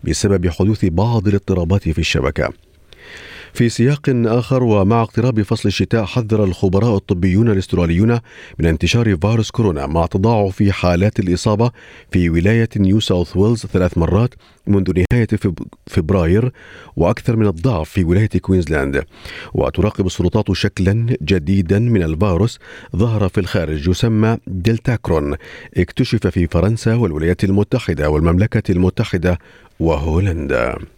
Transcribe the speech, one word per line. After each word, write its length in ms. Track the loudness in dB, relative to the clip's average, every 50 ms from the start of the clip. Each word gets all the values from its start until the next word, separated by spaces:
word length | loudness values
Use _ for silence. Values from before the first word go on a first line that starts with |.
| -4
بسبب 440 | -4 -4 -2 0 0 0 2 0 -2
حدوث 360 | 0 0 0 0 2 0 0
بعض 440 | 0 0 0 0 2 0 0 0 0
الاضطرابات 600 | 0 0 _ -2 -2 -2 0 0 0 0 0 -2
في 100 | -2 -2
الشبكة. 760 | -2 -2 -2 -2 -2 -2 -2 -2 -4 -4 -6 -10 _ _ _ _ -20 _ -20 -20 -20 -20 -20 -20 -20 -20 -20 -20 -20 -18 -2
في 140 | 0 0 0
سياق 340 | 2 2 0 0 0 0 -2 -2 0 0 0
آخر، 360 | 2 0 0 0 0 0 0
ومع 400 | 2 2 2 4 4 4 2 2
اقتراب 400 | 0 0 -2 0 0 0 0 0
فصل 260 | 0 0 -2 -2 0 -2
الشتاء، 360 | 0 0 -2 0 0 -2 -2
حذر 400 | -2 -4 -4 -2 0 0 2 2
الخبراء 520 | 0 0 0 0 0 2 2 2 2 0
الطبيون 540 | 0 0 -2 -2 0 2 2 2 4 4 2
الأستراليون 680 | 2 0 -2 -2 -2 0 0 2 2 2 2 2 0 -2 -4 -10 -20 -20 -20 -18 -6 -2
من 80 | 0
انتشار 500 | 0 0 0 0 0 0 2 2 2 0
فيروس 340 | 0 0 0 2 0 0 -2
كورونا 360 | -2 0 0 0 0 -2 -4
مع 200 | -2 0 0 -2
تضاعف 560 | 0 0 0 0 2 2 2 0 -2 0 0
حالات 580 | 0 0 0 0 0 0 2 2 2 0 0 0
الإصابة 500 | 0 0 -2 0 0 0 0 2 0 -2 -2 -6 -20 -20 -20 -20 -16 -2
في 200 | 0 0 2 2
ولاية 380 | 2 2 2 2 2 2 0 0 0
نيو 240 | 0 2 2 2 2
ساوث 360 | 2 0 0 0 0 -2 0
ويلز 300 | 0 2 2 2 -2 -4
ثلاث 320 | -4 0 0 0 2 0 0
مرات 360 | 0 2 2 2 0 0 -4 -10 _ _ _ _ _
منذ 180 | 0 0 0 2 0 0 0 0 2
نهاية 140 | 2 0 0
فب-، 320 | 0 -2 -2 -2 -4 -4 -4 -12 -16 -16 _ _
فبراير، 680 | -6 -4 -4 -2 0 0 2 2 2 2 2 2 0 -4 -8 -20 -20 -20 -20 -20 -12 -4
وأكثر 400 | 0 0 0 0 -2 -2 -2 0
من 100 | 2 2
الضعف 440 | 0 0 0 -2 -2 0 0 -4 -2
في 140 | -2 -2 0
ولاية 240 | 2 2 2 2 2 0 -2
كوينزلاند. 640 | 0 2 0 0 2 0 -2 -2 -2 0 -2 -4 -4 -6 -16 -20 -20 -18 -18 -16 -18 -6 -4
وتراقب 520 | -2 -2 -2 0 0 -2 -2 0 -2 -4
السلطات 460 | -4 -2 -2 -2 0 0 0 0 0
شكلاً 540 | -2 -2 -2 -4 _ 0 0 0 2 0 0 -2 -2 -4
جديداً 560 | 0 0 0 0 2 0 0 0 2 2 2 2
من 240 | 2 2 2 2
الفيروس 560 | 0 0 0 0 0 0 2 2 0 0 -2 -8 -20 -20 -20 -20 -14 -8 -2
ظهر 320 | 0 0 0 2 0 0 0
في 120 | 0 -2
الخارج 480 | -4 -2 -2 -2 -2 -2 -4 -2 0 -2
يسمى 500 | 0 0 0 0 2 2 2 2 0 -2 _
دلتا 500 | -8 -8 -2 0 0 -2 0 _ -2 -4 -2
كرون، 320 | -2 -2 -2 -2 0 -2 -6 -6 -10 -18 -20 -20 -20 -8 -2
اكتشف 500 | -2 -2 -2 -2 -4 -2 0 0 0 -2
في 200 | 0 0 0 -2
فرنسا 480 | 0 0 0 0 0 0 0 0 0 0
والولايات 500 | 2 0 0 0 0 0 0 0 0 0
المتحدة 680 | 2 2 2 0 _ -2 -4 -2 -4 -2 -2 0 0
والمملكة 600 | 2 2 2 2 2 2 0 0 0 -2 0 0
المتحدة 680 | 0 2 2 0 0 -2 -4 -2 -2 -2 0 0 -2 -2 -6 -16 -20 -20 -20 -20 _ _
وهولندا. 960 | -2 0 0 0 -2 -2 0 0 0 0 -2 -4 -4 -2 -2 -2 -2 -2 -4 -8 -12 -16 -20